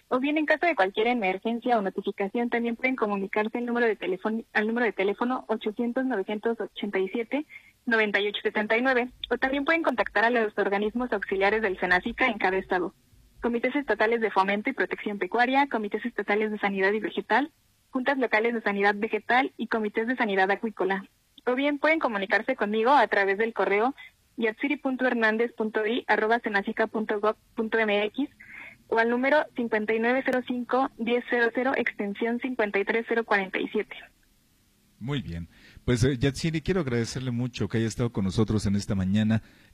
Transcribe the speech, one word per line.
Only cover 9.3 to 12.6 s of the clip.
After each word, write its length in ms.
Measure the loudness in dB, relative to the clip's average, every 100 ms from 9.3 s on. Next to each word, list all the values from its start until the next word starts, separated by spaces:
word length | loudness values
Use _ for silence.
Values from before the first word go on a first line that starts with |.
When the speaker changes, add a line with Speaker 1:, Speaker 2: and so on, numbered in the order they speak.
| -2
Speaker 1:
también 280 | 0 0 2
pueden 180 | 2
contactar 400 | 2 0 -2 0
a 60 | 2
los 280 | 2 0 0
organismos 540 | 0 0 -2 -2 -2
auxiliares 500 | -4 -2 0 2 2
del 160 | 0 -2
cenacica 500 | 0 0 0 -2 -2
en 100 | 0
cada 200 | 0
estado, 380 | 0